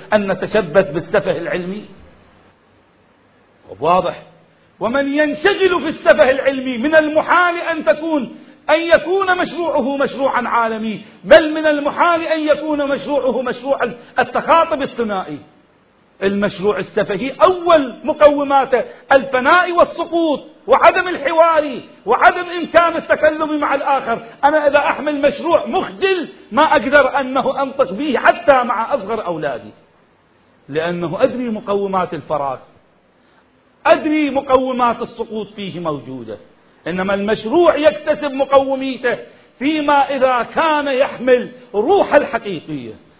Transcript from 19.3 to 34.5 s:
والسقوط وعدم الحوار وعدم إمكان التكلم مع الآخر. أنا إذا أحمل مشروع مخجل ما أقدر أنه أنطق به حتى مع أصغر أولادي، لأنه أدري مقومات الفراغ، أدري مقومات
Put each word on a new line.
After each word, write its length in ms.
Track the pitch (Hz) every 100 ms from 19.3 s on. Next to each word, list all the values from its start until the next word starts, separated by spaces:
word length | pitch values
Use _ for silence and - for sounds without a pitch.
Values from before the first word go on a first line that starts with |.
| 254 262 349 359
والسقوط 680 | 349 302 - 320 330 330 277 - - -
وعدم 400 | 254 320 370 359
الحوار 720 | 330 277 330 330 320 294 226 - - 185
وعدم 440 | 240 339 349 349 349
إمكان 360 | 320 320 339 330
التكلم 640 | - 294 302 311 311 302
مع 160 | 294 277
الآخر. 480 | 285 277 226 226 - -
أنا 240 | 285 302 294
إذا 100 | 285
أحمل 440 | 302 285 294 294
مشروع 440 | 285 - 294 320 -
مخجل 640 | 330 - - 381 381 277 - -
ما 120 | 226
أقدر 560 | 311 302 277 285 262 285
أنه 440 | 262 262 254 269
أنطق 300 | 269 269 220
به 240 | 190 302 226
حتى 460 | - - - 269
مع 300 | 240 208 226
أصغر 320 | 277 190 220 175
أولادي، 460 | 160 151 120 107 - _ _ _ _ _ _ _ _ -
لأنه 540 | 143 165 175 170 185
أدري 260 | 247 226 247
مقومات 640 | 214 - 202 196 190 175
الفراغ، 440 | 160 - 151 139 127 - _ _ _ _ _ _ _ _ _ _ _ 285
أدري 440 | 339 311 311 285
مقومات 720 | 262 277